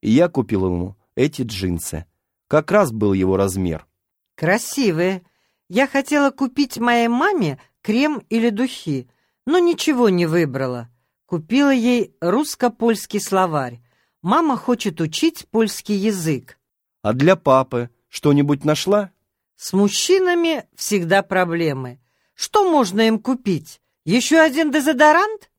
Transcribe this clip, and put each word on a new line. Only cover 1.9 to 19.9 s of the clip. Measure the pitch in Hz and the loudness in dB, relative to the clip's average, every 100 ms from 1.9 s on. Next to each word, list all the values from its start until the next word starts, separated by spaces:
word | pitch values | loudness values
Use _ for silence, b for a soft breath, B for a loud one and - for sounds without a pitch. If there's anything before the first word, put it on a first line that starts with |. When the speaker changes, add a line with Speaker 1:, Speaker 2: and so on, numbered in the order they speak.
| 80 78 _ _ _ _ | -12 -14 _ _ _ _
Speaker 1:
Как | 147 151 | -2 2
раз | 202 180 | 0 0
был | 110 107 | 0 0
его | 95 92 95 | 2 2 2
размер. | 98 92 90 78 - _ _ _ _ | 0 -2 -4 -6 -12 _ _ _ _
Speaker 2:
Красивые. | _ 160 208 - - 240 160 180 190 _ _ _ _ _ | _ -2 -2 -4 -2 -2 0 -2 -4 _ _ _ _ _
Я | 185 269 | -2 0
хотела | 277 269 294 277 | -2 -2 0 0
купить | 269 269 - 277 - | -2 -6 -2 -4 -2
моей | 240 240 233 | 0 0 0
маме | 240 349 381 175 135 b b | 0 0 0 -2 -4 b b
крем | - 220 294 277 - | -4 0 0 -2 -4
или | 226 233 | 0 0
духи, | 202 254 - - 139 123 _ _ _ - | -2 -4 -6 -6 -8 -8 _ _ _ -2
но | 339 | 2
ничего | 349 339 - 262 233 | 2 0 -2 2 2
не | 180 175 | 2 0
выбрала. | 170 160 131 131 123 120 _ _ _ | 0 0 -2 -6 -6 -12 _ _ _
Купила | _ 175 160 240 285 | _ -8 -2 0 2
ей | 269 233 247 202 _ | 2 2 0 -2 _
русско-польский | 170 214 302 - 247 - 233 214 - 208 | -2 -2 -2 -2 -4 0 0 0 -4 -8
словарь. | - 190 185 151 127 120 _ _ _ _ | -2 0 0 -2 -6 -12 _ _ _ _
Мама | 170 269 320 254 | -2 0 0 -2
хочет | - 240 208 160 | -2 -2 -2 -4
учить | 165 156 330 330 - | -6 -2 -2 -2 -6
польский | 220 220 - - | -2 -2 -4 -6
язык. | 202 208 196 165 135 - - _ _ _ _ | -2 -2 -2 -2 -4 -6 -20 _ _ _ _
Speaker 1:
А | 107 | -4
для | 120 151 185 | 2 2 2
папы | - 131 127 123 120 _ _ | 4 2 2 -4 -6 _ _
что-нибудь | - 151 143 143 143 151 | -2 2 2 2 0 0
нашла? | 151 - 202 196 _ _ _ _ _ | -2 2 0 0 _ _ _ _ _
Speaker 2:
С | - | -4
мужчинами | 190 202 | 0 0